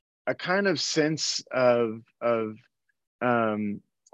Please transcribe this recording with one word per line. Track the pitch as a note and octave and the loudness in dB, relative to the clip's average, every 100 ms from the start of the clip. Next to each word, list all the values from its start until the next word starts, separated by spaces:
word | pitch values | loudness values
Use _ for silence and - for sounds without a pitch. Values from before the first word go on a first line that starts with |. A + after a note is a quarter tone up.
| _ _ - | _ _ -6
a | B2+ | -4
kind | E3 F#3+ G3+ | -2 0 0
of | C#3+ | 0
sense | - D#3+ D3+ D#3 - - - | -2 0 0 0 -4 -6 -4
of, | B2+ B2 A#2+ A2+ A2+ - - | 2 4 4 2 -4 -16 -6
of, | A#2 A2+ A2 A2 _ _ _ _ _ - | -2 0 -2 -8 _ _ _ _ _ -4
um, | B2 A#2+ A2 G#2+ G#2 G#2 _ _ _ | 0 2 2 0 -4 -6 _ _ _